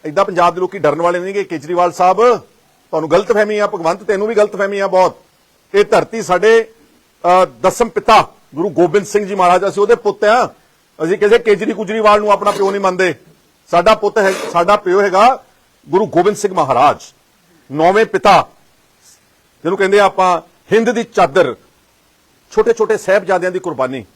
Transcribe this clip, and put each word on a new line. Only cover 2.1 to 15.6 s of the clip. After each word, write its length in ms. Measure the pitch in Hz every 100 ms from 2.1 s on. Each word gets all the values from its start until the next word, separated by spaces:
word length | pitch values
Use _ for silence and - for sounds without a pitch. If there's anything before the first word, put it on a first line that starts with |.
| 185 240 220
ਤੁਹਾਨੂੰ 720 | - _ _ _ _ 160 156
ਗਲਤਫਹਿਮੀ 480 | 170 202 214 208 208
ਆ, 80 | 202
ਭਗਵੰਤ 360 | 202 165 185
ਤੈਨੂੰ 240 | 202 196 214
ਵੀ 80 |
ਗਲਤਫਹਿਮੀ 440 | 220 208 202 196 202
ਆ 80 | 196
ਬਹੁਤ। 300 | 185 180 - _ _ _ _ _
ਇਹ 100 | 196
ਧਰਤੀ 380 | 208 202 - 226
ਸਾਡੇ, 460 | 180 180 208 226 220 _ _ _ _ _ 170 180
ਅ, 20 |
ਦਸਮ 440 | 180 120 185 185 233
ਪਿਤਾ 440 | - 196 214 143 _ _
ਗੁਰੂ 160 | 135 190
ਗੋਬਿੰਦ 360 | 143 175 190 190
ਸਿੰਘ 200 | 214 202
ਜੀ 80 |
ਮਹਾਰਾਜ, 340 | 202 180 180 196
ਅਸੀਂ 140 | 185
ਉਹਦੇ 120 | 202
ਪੁੱਤ 300 | 233 208 196
ਆ। 220 | 208 233 214 _ _ _ _ -
ਅਸੀਂ 140 | 160 196
ਕਿਸੇ 200 | 208 226
ਕੇਜਰੀ 340 | 220 190 220
ਕੁਜਰੀਵਾਲ 480 | 208 202 220 214 208
ਨੂੰ 100 | 208
ਆਪਣਾ 200 | 202 208
ਪਿਓ 200 | 202 196
ਨਹੀਂ 100 | 202
ਮੰਨਦੇ। 340 | 196 185 185 151 _ _ _ _ _
ਸਾਡਾ 240 | 175 175
ਪੁੱਤ 240 | 214 208 208
ਹੈ, 140 | 190 190 -
ਸਾਡਾ 240 | 175 175 208
ਪਿਓ 240 | 185 185
ਹੈਗਾ 440 | 202 185 233 262 _ _